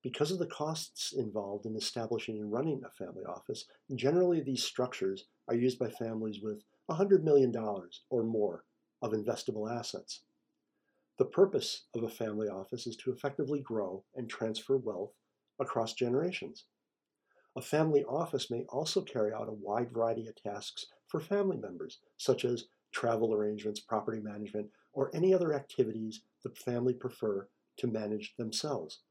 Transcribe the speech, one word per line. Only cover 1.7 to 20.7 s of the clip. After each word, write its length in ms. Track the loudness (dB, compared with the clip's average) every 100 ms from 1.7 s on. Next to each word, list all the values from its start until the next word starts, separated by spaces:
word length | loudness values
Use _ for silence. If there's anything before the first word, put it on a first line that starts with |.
| -6
establishing 640 | -4 -4 -2 -2 -4 -6
and 120 | -2
running 320 | -2 0 -2
a 60 | -8
family 340 | -10 -10 -8
office, 420 | -10 -10 -8 -8 -8 -20 -10
generally 480 | 0 4 4 4 4
these 220 | 0 -2
structures 640 | -2 0 -2 0 -2 -2 -8 _ -2
are 60 |
used 240 | 2 2 2
by 140 | -4
families 500 | -2 -4 -2 -4 -4
with 220 | -6 -8 _ _ -6
a 60 | 0
hundred 280 | 6 6
million 280 | 8 8 8
dollars 500 | 4 -2 -4 -6 -18 _
or 140 | 0
more 420 | 2 2 0 -2 _ _ _ _
of 80 | -2
investable 600 | 0 0 -2 -2 -4 -4
assets. 520 | -4 -6 -8 -10 -16 _ _ _ _ _ _ _ _ _ 0
The 60 | 2
purpose 600 | 6 6 6 -2 -8 -8
of 80 | -4
a 80 | -4
family 380 | -4 -4 -2 -2
office 400 | -4 -8 -8 -8
is 80 | -6
to 140 | -6
effectively 480 | -2 -4 -2 -2 -2
grow 440 | -2 -4 -4 -6 _ -10
and 120 | -8
transfer 480 | -4 -4 -4 0 0
wealth 380 | 0 -6 -8 _ _ _ _ -6
across 340 | -2 0 -2
generations. 720 | 0 2 2 0 -2 -8 -12 -20 _ _ _ _ _ _ _ _ -12
A 60 |
family 420 | 0 2 6 4
office 460 | 4 -2 0 -2 -2
may 160 | -4 -2
also 340 | -2 0 0
carry 280 | 0 2 2
out 180 | 0 -6
a 40 |
wide 380 | -8 -2 0 0
variety 340 | 2 2 2 -4
of 100 | -8
tasks 520 | -8 -6 -8